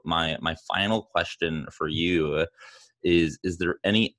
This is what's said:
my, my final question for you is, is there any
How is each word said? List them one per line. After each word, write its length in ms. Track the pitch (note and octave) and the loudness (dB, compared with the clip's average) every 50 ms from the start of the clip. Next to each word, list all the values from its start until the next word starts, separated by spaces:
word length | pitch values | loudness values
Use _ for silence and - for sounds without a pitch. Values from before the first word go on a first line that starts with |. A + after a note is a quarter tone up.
| - | -4
my, 320 | E2 E2 E2 E2 D#2+ D2+ - | -2 -2 0 0 -2 -2 -4
my 140 | - E2 E2 - - - | -4 -6 -6 -6 -4 -2
final 340 | - F#2+ G2 G#2 A2+ A2 | -2 0 0 0 0 -2
question 640 | - _ - F2 E2+ - - - E2+ E2 D#2+ D#2 - - | -2 _ -2 -2 -2 -2 -4 -4 -4 -2 -2 -4 -8 -8
for 160 | - - E2 D#2 | -8 -6 -6 -4
you 580 | D#2 D#2+ E2+ F2 F2+ E2 D#2 D2 D2 D#2 E2 - - - - - - - - - _ _ | -2 0 0 2 2 2 2 2 0 0 -2 -2 -4 -12 -20 -20 -20 -20 -20 -20 _ _
is, 360 | - F2 E2+ E2+ E2 D#2 D2 - | 0 4 4 4 4 2 0 -4
is 140 | - F#2 E2+ | -6 -6 -4
there 200 | F2 F2+ F2 - - | -2 -2 -2 -2 -2
any 340 | - G2 G#2 A2 A2 - - | 0 2 2 2 2 0 -2